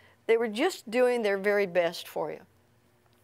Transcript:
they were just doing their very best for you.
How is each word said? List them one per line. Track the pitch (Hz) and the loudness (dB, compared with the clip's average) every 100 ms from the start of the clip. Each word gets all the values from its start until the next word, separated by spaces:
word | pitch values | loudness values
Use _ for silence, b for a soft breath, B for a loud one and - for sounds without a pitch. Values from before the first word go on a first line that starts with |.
| b b - | b b 0
they | 226 | 2
were | 233 | 2
just | 208 339 - - | 0 -2 -2 -4
doing | 226 247 247 | 2 2 2
their | 214 196 | 0 0
very | 196 208 202 | 0 0 2
best | 175 170 175 - | 2 0 -2 -10
for | - 160 | -6 -6
you. | 151 - _ _ _ _ _ _ _ | -8 -16 _ _ _ _ _ _ _